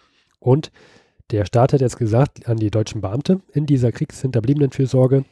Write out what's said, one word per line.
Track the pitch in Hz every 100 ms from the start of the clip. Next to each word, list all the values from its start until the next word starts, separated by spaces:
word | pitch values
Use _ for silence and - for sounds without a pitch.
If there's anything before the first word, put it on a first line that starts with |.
| _ _ _ _
Und | 127 135 - _ _ _ _ _ -
der | 104
Staat | 101 120 127
hat | 143
jetzt | 127 -
gesagt | 117 113 139 - -
an | 113
die | 110
deutschen | 107 110 110
Beamte | 98 110 - 190 -
in | 143 147
dieser | 139 120
Kriegshinterbliebenenfürsorge | - 156 - 131 123 110 143 139 - 131 131 127 135 135